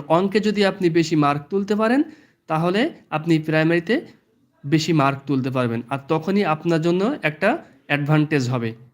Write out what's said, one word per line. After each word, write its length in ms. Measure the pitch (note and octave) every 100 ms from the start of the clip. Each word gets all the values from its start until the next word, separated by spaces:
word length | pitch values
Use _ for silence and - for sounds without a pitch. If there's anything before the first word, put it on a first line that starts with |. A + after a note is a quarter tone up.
| D3
অঙ্কে 300 | E3 G3 G#3
যদি 200 | G3+ G#3
আপনি 220 | F#3+ F#3+ F3
বেশি 240 | E3 D#3+ D#3
মার্ক 260 | C#3+ D3 -
তুলতে 260 | G3 G3+ G#3
পারেন, 240 | A3 C4+ E4 - _ _ -
তাহলে 320 | D#3+ F3 G3+ D#4+ - -
আপনি 240 | D#3 E3 D#3+
প্রাইমারিতে 580 | D#3 D#3 D#3+ E3+ E3 C4 - - _ _ _ _
বেশি 280 | C#3+ D#3 D#3
মার্ক 260 | D#3 C3+ C3+ -
তুলতে 240 | C3+ C3
পারবেন, 300 | B2+ A#2+ A#2 B2
আর 100 | C#3 -
তখনই 360 | D#3+ F3 G3+
আপনার 360 | F3 D#3 E3+ E3
জন্য 200 | E3+ F3 G#3+ D4
একটা 260 | D#3 D3+ G3 E4 - _ -
অ্যাডভান্টেজ 580 | D3 C#3+ D#3 D3 D3+ B2
হবে 220 | B2 A2+ A2+ -